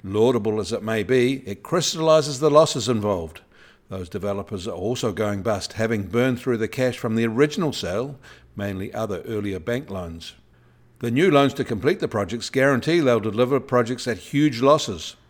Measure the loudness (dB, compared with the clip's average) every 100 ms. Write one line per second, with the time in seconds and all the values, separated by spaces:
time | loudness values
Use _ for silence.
0 | -2 2 4 4 0 -2 -4 -6 -2 -2
1 | 2 2 2 0 -8 -12 -2 -2 -2 0
2 | 4 4 4 0 6 6 6 2 0 0
3 | 0 -2 -4 -12 _ _ -20 _ _ -10
4 | -8 -6 -4 -4 -6 -8 -8 -6 -4 -2
5 | -4 -2 -2 -2 -2 -2 -4 -4 -2 -2
6 | -2 0 0 0 -2 -2 -2 -2 -2 -2
7 | -2 0 0 2 2 2 -2 -2 -4 -4
8 | -6 -10 -20 -20 _ -8 -6 -6 -8 -6
9 | -6 -6 -6 -4 -4 -6 -4 -6 -6 -10
10 | -10 -12 -16 -20 _ _ _ _ _ _
11 | -2 2 6 6 4 0 -4 0 0 0
12 | -2 -2 -4 -6 -4 2 2 2 2 2
13 | 4 2 0 0 2 0 2 0 2 -2
14 | -4 -6 -2 2 2 4 4 4 2 -8
15 | -10 -16